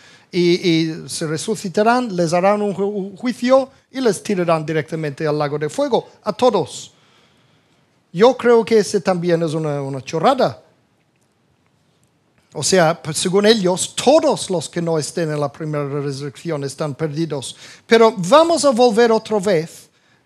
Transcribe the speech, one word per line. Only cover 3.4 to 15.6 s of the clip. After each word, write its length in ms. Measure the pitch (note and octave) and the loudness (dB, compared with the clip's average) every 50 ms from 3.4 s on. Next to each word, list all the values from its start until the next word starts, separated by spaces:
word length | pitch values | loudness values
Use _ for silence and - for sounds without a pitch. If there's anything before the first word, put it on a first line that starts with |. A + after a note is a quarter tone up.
| - B3 C4 C4+ C4 B3+ _ _ _ _ | 0 2 4 4 2 0 _ _ _ _
y 100 | - C4 | -8 -2
les 220 | C4 A#3 F3+ - - | 0 0 0 0 -2
tirarán 420 | - G#3 F3+ F3 E3 E3 D#3+ D3+ | -4 -2 -2 0 0 0 0 0
directamente 600 | D3+ E3 D#3 C#3+ - - D#3+ D#3+ D3 C#3 - D#3+ D3+ | -2 -4 -4 -4 -4 -6 -6 -6 -6 -6 -4 -2 -2
al 100 | D3 D3+ | -2 0
lago 220 | D3+ C#3+ C#3+ D3 | -2 -2 -4 -4
de 100 | D3+ D3+ | -6 -6
fuego, 400 | - - C#4+ D4 A3+ F#3+ - - - _ - | -4 -4 -4 0 0 -2 -2 -4 -12 _ -8
a 100 | G#3+ G#3 | -8 -4
todos. 580 | - - B3+ A3+ G3 C#3+ A2+ - - - - _ _ _ _ _ _ _ _ _ _ _ _ _ _ _ _ _ _ _ _ _ _ _ _ | 2 2 2 2 2 -2 -4 -8 -16 -18 -20 _ _ _ _ _ _ _ _ _ _ _ _ _ _ _ _ _ _ _ _ _ _ _ _
Yo 240 | - E3+ G#3 B3+ B3+ | -2 4 4 4 4
creo 300 | B3 - A#3+ A#3+ A3+ A3 | 4 2 4 4 4 4
que 140 | - A3+ A3 | 4 2 2
ese 200 | G3 - - G3+ | 2 2 -2 -2
también 440 | - - F#3 F3 E3+ F3 E3+ E3 E3+ | 0 0 -2 0 0 0 0 0 0
es 100 | E3 D3 | -2 -2
una, 260 | D#3+ D#3+ D3+ C#3+ C#3+ | -4 -4 -4 -4 -4
una 220 | C#3 C3+ C#3 C3+ | -6 -6 -8 -10
chorrada. 580 | B2 - - D#3+ E3 A3+ C#4 B3+ A#3 D#3+ - - _ _ _ _ _ _ _ _ _ _ _ _ _ _ _ _ _ _ _ _ _ _ _ _ _ _ _ _ _ _ _ _ _ _ _ _ _ _ - | -10 -8 -6 -2 0 0 2 2 0 -2 -2 -6 _ _ _ _ _ _ _ _ _ _ _ _ _ _ _ _ _ _ _ _ _ _ _ _ _ _ _ _ _ _ _ _ _ _ _ _ _ _ -12
O 100 | D3+ C#3+ | -8 -4
sea, 360 | - - F#3+ E3+ D#3 E3 - | 0 2 4 4 2 2 -2
pues, 180 | - - D3+ - | -6 -10 -8 -6
según 280 | - F#3+ E3+ G3 G#3 | -4 -2 0 2 4
ellos, 500 | G#3 A#3 A3+ F#3 F3 F#3 F3+ - - - | 4 2 2 2 -2 -2 -2 -4 -8 -8
todos 540 | - - A#3+ C#4+ D#4+ D#4 D4+ A3+ F3 - - | -4 2 4 4 4 4 2 -2 -2 -4 -6
los 200 | F#3+ E3+ D3+ - | -6 -6 -6 -6
que 120 | - F3 | -8 -6
no 160 | E3+ E3+ E3 D#3 | -4 -2 -2 -4
estén 340 | C#3+ - - F#3 E3+ D#3 | -4 -6 -4 -4 -4 -4
en 80 | D3+ D3 | -4 -4
la 120 | D3 C#3+ | -4 -6
primera 360 | - - | -6 -8